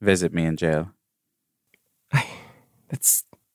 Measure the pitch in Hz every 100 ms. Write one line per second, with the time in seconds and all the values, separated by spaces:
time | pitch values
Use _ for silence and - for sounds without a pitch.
0 | 101 95 87 85 82 78 85 76 87 -
1 | _ _ _ _ _ _ _ _ _ _
2 | _ 143 - - - - _ _ _ 139
3 | - - - - _